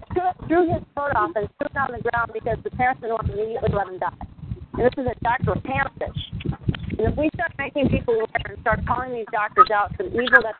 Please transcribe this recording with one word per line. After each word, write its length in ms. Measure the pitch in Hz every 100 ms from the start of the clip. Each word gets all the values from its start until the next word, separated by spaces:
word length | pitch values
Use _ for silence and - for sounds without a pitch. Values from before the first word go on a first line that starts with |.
| -
threw, 340 | - 359 359 -
threw 260 | 330 339
his 80 | 339 - -
coat 160 | 285 247
off 140 | 214 277
and 140 | 202 -
threw 80 | 285
it 80 | 285
on 160 | 269
the 180 | 240 233
ground 220 | 233 226
because 260 | 220 233 214
the 80 | 208
parents 300 | - 254 254
didn't 140 | 226 226
want 120 | -
to 60 |
immediately 400 | 202 220 233 214 202
let 120 | 190
him 120 | 185
die. 240 | 180 - - - - - -
And 120 | - 247
this 80 | 277
is 140 | 247
a 120 | 226
doctor 280 | 233 254 - 180
with 100 | -
ham 260 | 220 185 -
fish. 560 | - - - - - - - - - -
And 140 | 226
if 60 | -
we 120 | 311 -
start 160 | 330 -
making 320 | - 294 262
people 240 | - -
aware 340 | 226 220 - -
and 100 | 202
start 180 | 240 214 -
calling 240 | 240 254
these 160 | 240 214
doctors 340 | 220 214 - -
out 240 | 208 196 -
for 60 |
the 120 | 185 220
evil 240 | 247 254
that 120 | 220